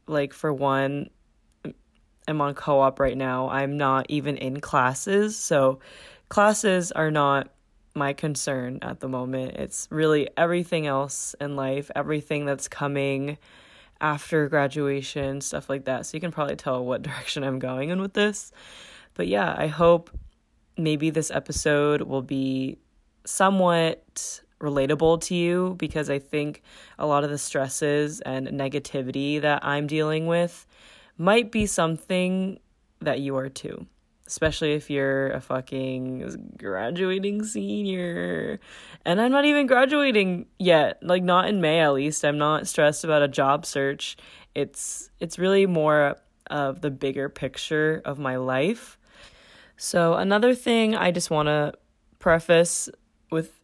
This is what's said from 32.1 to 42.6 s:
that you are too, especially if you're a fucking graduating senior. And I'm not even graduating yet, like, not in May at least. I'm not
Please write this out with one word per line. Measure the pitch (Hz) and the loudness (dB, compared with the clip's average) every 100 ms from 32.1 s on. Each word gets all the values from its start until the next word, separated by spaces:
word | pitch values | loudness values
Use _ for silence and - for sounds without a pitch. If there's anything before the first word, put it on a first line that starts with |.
| 185 180 190 190 190 _ _ _ _ | -2 0 -2 -4 -8 _ _ _ _
that | 151 131 | -2 -2
you | 139 135 | -2 -4
are | 135 | -6
too, | 135 - - - _ _ _ - | -10 -12 -12 -16 _ _ _ -14
especially | - 156 147 156 | -2 -2 0 0
if | 151 147 | 0 -2
you're | 143 135 135 135 | -2 0 2 0
a | 135 | -4
fucking | - 131 131 135 131 131 131 131 - - - - | -4 -6 -4 -6 -4 -6 -6 -8 -10 -12 -16 -12
graduating | 98 92 117 175 185 190 196 208 | -6 -4 -4 -2 -2 -2 -2 -4
senior. | 214 208 196 208 202 185 175 175 175 170 160 - - - - - | -6 -6 -4 -4 -4 -4 -4 -6 -4 -4 -4 -8 -12 -20 -20 -10
And | - 180 | -2 2
I'm | 240 | 4
not | 277 | 4
even | 294 294 262 | 4 4 4
graduating | 247 262 294 277 214 190 175 - _ | 4 4 4 4 2 2 -2 -8 _
yet, | 180 160 131 - | 4 6 6 0
like, | - 180 | 0 2
not | 180 180 185 | 4 4 4
in | 208 | 2
May | 156 165 | 2 4
at | 151 | 4
least. | 139 147 151 | 4 0 0
I'm | 151 147 | 0 2
not | 147 156 | 2 2